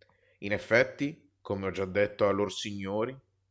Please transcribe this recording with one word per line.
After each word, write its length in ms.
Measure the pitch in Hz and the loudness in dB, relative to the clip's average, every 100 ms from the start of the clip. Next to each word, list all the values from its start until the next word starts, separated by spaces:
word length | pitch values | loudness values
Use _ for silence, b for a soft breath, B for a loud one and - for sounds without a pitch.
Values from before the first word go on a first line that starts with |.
| _ _ _ _ | _ _ _ _
In 120 | 101 | -4
effetti, 760 | 101 - 113 135 - 143 165 _ _ | -4 4 4 4 0 -6 -6 _ _
come 240 | - 98 95 | -6 -4 -2
ho 60 | |
già 140 | 87 95 | -2 -2
detto 420 | 98 101 - 104 | 2 2 4 2
a 40 | |
lor 220 | 98 101 | 4 0
signori, 640 | - 110 101 95 104 120 135 _ _ _ | -2 -8 -6 -4 -2 -4 -6 _ _ _